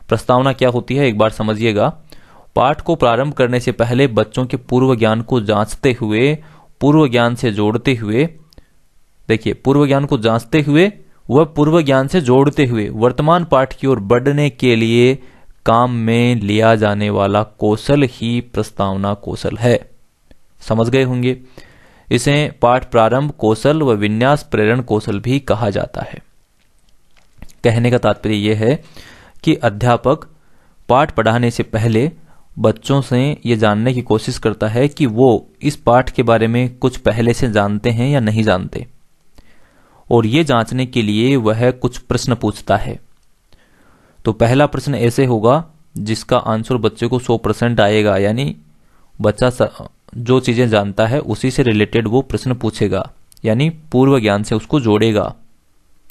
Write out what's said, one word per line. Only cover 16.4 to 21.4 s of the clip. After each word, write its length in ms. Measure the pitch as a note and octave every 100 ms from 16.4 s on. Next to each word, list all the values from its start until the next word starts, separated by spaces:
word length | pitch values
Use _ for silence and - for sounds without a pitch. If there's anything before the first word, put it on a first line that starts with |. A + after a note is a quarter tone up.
| G2+ G#2+ A2 A2+
जाने 340 | G#2+ G2+ G#2
वाला 340 | G2+ G2 G2+
कौशल 600 | G#2+ - G#2+ G#2+ - C#3+ C3
ही 280 | - A2+ A#2+ A#2+
प्रस्तावना 600 | A2 G#2+ - G2 G2 G2 G#2
कौशल 420 | - F#2 - G#2+
है। 200 | A#2+ A#2 - - _ _ _ - _ -
समझ 260 | - A2+ A#2
गए 140 | C3
होंगे। 340 | B2+ B2 B2 B2+